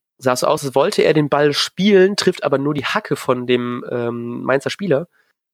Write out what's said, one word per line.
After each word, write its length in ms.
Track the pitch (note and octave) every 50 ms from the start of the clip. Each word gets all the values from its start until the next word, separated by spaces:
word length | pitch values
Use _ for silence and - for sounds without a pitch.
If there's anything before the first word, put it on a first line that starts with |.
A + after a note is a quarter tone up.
| _ _ _ _
sah 140 | B2 C3 B2+
es 60 | B2+
so 80 | - -
aus, 160 | D3 D#3 D3
als 100 | C#3 A#2+
wollte 260 | C3+ D3 G3 - -
er 120 | - E3+ D#3
den 140 | D#3 D3+ C#3
Ball 220 | D3+ C#3+ D3 D3 C#3
spielen, 640 | - - - - - F#3 G#3+ G3+ F#3 F#3 G3 G#3
trifft 280 | - - F#3+ F3 - -
aber 120 | C#3+ C#3+ C3+
nur 160 | C#3 D3 D3+
die 120 | C#3+ A#2+
Hacke 320 | - - A3 - - C3+ -
von 300 | - - B2+ B2 B2 B2
dem, 360 | B2 B2 A#2+ B2 B2 - - -
ähm, 520 | B2+ A#2+ A#2+ A#2+ A#2+ A#2+ A#2 A#2+ A#2+ B2+ C3
Mainzer 260 | B2+ C3 C#3 - C3
Spieler, 380 | - - G3+ F#3 C#3 C#3 F3 - _ _ _ _ _ _ _ _